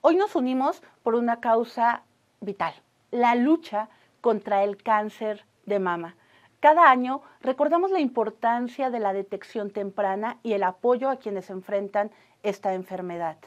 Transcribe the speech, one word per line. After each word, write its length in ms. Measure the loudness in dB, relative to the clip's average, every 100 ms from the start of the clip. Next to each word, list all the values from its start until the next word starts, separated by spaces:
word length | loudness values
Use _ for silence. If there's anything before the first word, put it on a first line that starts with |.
Hoy 120 | -2 -2
nos 200 | 0 -2
unimos 460 | -2 -2 -2 -4 -14 _
por 100 | -2
una 280 | -2 -2 -2
causa 600 | 0 0 0 0 0 -2 _ _ _ _
vital, 340 | -12 -6 -6 -6 _ _ _
la 240 | 0 2 4
lucha 520 | 4 2 0 -6 -6 _ _ _
contra 440 | -2 0 0 0
el 180 | 0 -2
cáncer 640 | 0 0 0 -6 -6 -6 _ _ -4
de 100 | -2
mama. 380 | 0 -4 -8 -16 _ _ _ _
Cada 300 | 6 8 8
año 320 | 8 2 -6 -10 _
recordamos 520 | -6 0 2 2 2
la 80 | 0
importancia 920 | 0 0 -4 -2 -2 0 -4 -4 -4
de 100 | -2
la 140 | -2
detección 560 | -2 -6 -10 -8 -8 -8
temprana 680 | -6 -8 -2 -2 -2 -4 -6
y 120 | -4
el 100 | 0
apoyo 440 | 0 0 0 2 0
a 60 | -4
quienes 340 | -6 -8 -8
enfrentan 580 | -12 -4 -4 -2 -2 -4 -8 _ _
esta 320 | -6 -4 -4
enfermedad. 640 | -4 -6 -10 -8 -6 -6 -8